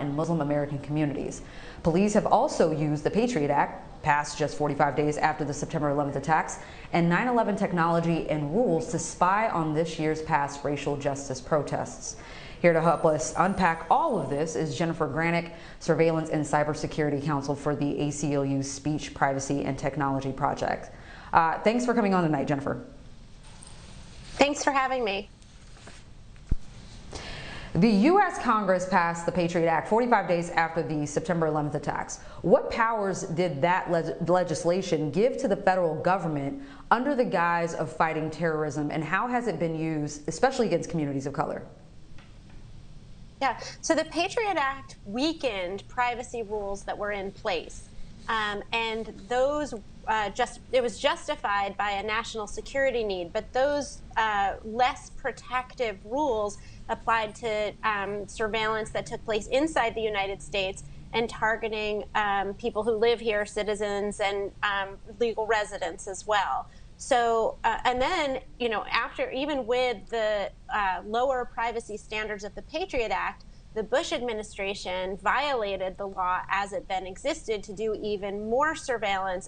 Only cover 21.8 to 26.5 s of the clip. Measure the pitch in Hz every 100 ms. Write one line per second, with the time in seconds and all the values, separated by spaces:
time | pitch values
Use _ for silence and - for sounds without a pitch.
21.8 | 247 220 202 185 160 143 143 139 139 -
22.8 | - - - - - - - - - -
23.8 | - - - - - - 285 285 294 269
24.8 | 262 262 214 196 208 - - - - -
25.8 | - - - - - - -